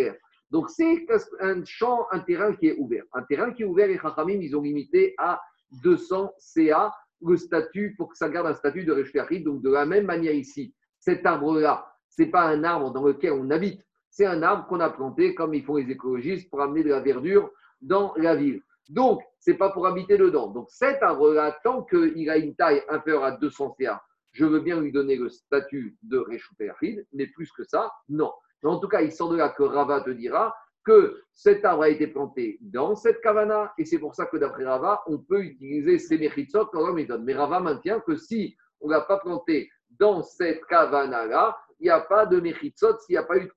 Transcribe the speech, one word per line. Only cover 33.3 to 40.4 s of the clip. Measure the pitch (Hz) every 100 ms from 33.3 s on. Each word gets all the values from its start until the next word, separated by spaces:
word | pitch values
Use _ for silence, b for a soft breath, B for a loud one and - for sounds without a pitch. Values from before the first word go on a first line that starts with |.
| 208 214 214 208 -
et |
c'est | 156 165
pour | 147
ça | - 170
que | 156
d'après | 139 -
Rava, | 131 131 175 208 -
on | 151
peut | - 196
utiliser | 175 135 135 147 147 175
ces | - 156
mechitzot | 151 143 143 208 208
dans | 165 170
la |
méthode. | 170 131 117
Mais | 117
Rava | 135 147 180
maintient | 175 139 180 220
que | 190
si | 151 - 226 180 - _ _
on | 151
l'a | 156
pas | 151 196
planté | 175 165 - 147 - b _ -
dans | 208 185
cette | - -